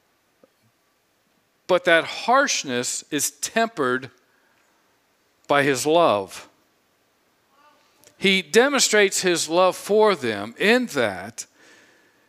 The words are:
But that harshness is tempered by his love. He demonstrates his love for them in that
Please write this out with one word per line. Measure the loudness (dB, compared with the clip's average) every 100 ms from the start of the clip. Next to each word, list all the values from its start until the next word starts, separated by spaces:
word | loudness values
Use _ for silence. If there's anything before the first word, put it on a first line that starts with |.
| _ _ _ _ _ _ _ _ _ _ _ _ _ _ _ _ -2
But | 0 4
that | 2
harshness | 2 -4 0 2 2 -2 -4 -6 -6 -8 -6
is | -6 -6
tempered | -8 -6 -4 -4 -2 -4 -4 -8 _ _ _ _ _ _ _ _ _ _ _ _ _ 0
by | 2
his | 2 0 0
love. | 2 4 2 -2 -14 -20 _ _ _ _ _ _ _ _ _ _ _ _ _ _ _ _ -4
He | 0 0
demonstrates | 2 2 2 2 0 2 2 0
his | -2 -2 -2
love | 0 0 0
for | -2 2 2
them | 2 -4 -6 -8 -2
in | 0 0 0
that | -2 -2 -4 -12 -16 -18 _ _ _ _ _ _ _